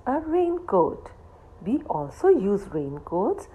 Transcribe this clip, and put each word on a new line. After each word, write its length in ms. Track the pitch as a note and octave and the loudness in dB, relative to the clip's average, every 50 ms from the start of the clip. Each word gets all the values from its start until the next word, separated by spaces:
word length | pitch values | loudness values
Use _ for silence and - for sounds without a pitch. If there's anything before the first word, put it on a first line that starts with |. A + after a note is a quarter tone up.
| - | -4
a 140 | B3 C4+ D#4 | -2 -2 -2
raincoat. 920 | D#4 D#4+ D#4 F4+ F4+ E4+ E4+ F4 - - G3+ F3+ D#3+ - - - - - - - - - - - - - - - - | -2 0 2 2 2 2 0 -2 -2 2 4 4 4 4 0 -6 -12 -18 -20 -20 -20 -20 -20 -20 -20 -20 -18 -10 -6
We 160 | F3+ B3 D#4 D#4+ - | -4 -2 -2 -2 -2
also 380 | E3+ D3+ D3 C#3+ - - - | -4 -4 -4 -6 -4 2 4
use 400 | F#4+ G4 C#4 F#3 G3 G3+ F#3+ G3 - | 6 6 6 4 2 0 0 -2 -4
raincoats 760 | - D#3 C#3+ C#3 C#3+ D3 - - E3+ F3 G3+ B3+ G4+ G4 - - | -6 -4 -4 -4 -8 -10 -8 -4 -2 0 0 0 -2 -4 -8 -16